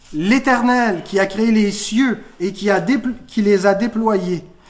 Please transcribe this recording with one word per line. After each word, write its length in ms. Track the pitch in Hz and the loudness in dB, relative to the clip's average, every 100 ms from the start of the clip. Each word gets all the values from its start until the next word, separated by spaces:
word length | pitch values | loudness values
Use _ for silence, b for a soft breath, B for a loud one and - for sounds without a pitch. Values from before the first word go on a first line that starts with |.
| - | -12
l'Éternel, 880 | 151 180 254 269 254 240 247 240 175 | -4 0 2 2 2 2 2 0 -2
qui 140 | - 196 | -2 -2
a 80 | 190 | 0
créé 240 | 208 226 | 0 2
les 220 | 220 208 | 2 2
cieux 500 | 202 - 214 262 214 - - | -2 -4 0 0 -2 -8 -8
et 120 | 180 | -8
qui 180 | 196 202 | -4 -2
a 100 | 190 | 0
dépl-, 340 | 170 269 240 240 - | 0 -2 -2 -8 -8
qui 160 | - | -2
les 240 | 208 202 196 | 2 4 2
a 80 | |
déployés, 720 | 190 233 220 226 202 180 175 - - b | 2 0 -2 0 0 -2 -6 -8 -20 b